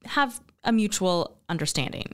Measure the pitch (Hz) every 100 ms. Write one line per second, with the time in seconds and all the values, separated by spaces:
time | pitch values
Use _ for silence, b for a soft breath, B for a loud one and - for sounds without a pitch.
0 | - 294 269 - - _ - 226 208 -
1 | 185 175 - - - 165 147 - 127 -
2 | -